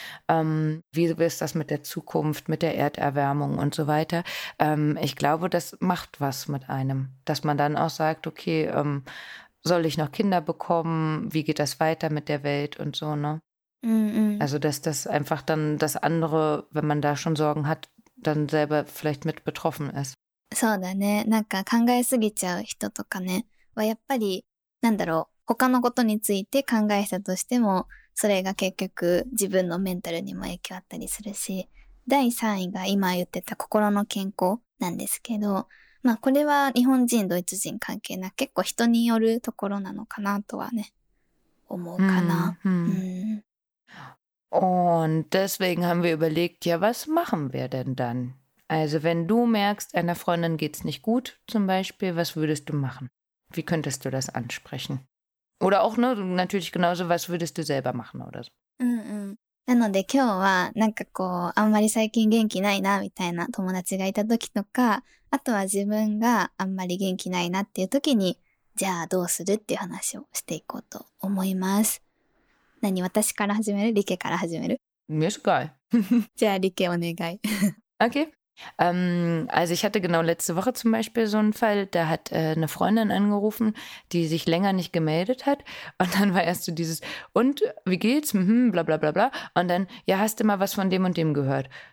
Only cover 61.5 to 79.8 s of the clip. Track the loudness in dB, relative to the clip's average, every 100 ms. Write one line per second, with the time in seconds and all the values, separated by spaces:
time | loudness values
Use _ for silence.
61.5 | 2 4 6 4 2 0 2 4 4 4
62.5 | 0 0 2 2 0 0 -4 -4 -2 -4
63.5 | -4 -2 -2 -2 -2 -2 0 0 0 0
64.5 | -6 -4 2 2 2 -2 _ _ -4 0
65.5 | -2 0 0 0 0 0 2 2 2 0
66.5 | -4 -4 -4 -4 -2 -2 -4 -4 -2 0
67.5 | -2 -4 -4 0 0 2 2 2 -2 _
68.5 | _ _ -4 -2 -2 -2 -2 -2 -2 -2
69.5 | -2 -2 -4 -4 -8 -8 -8 -12 -12 -8
70.5 | -8 -8 -12 -12 -16 -18 -10 -4 -2 0
71.5 | 0 2 2 2 -2 _ _ _ _ _
72.5 | _ _ _ -2 0 0 0 0 0 0
73.5 | 0 0 0 2 2 2 -2 -2 -2 -2
74.5 | -4 -4 -4 _ _ -4 0 0 0 2
75.5 | 2 0 -10 _ 0 4 2 0 0 0
76.5 | 2 0 0 0 0 -2 -2 -6 -4 -4
77.5 | 0 0 -2 _ 0 0 2 -2 -6 _
78.5 | -20 -10 0 0 2 2 2 2 0 0
79.5 | 0 0 2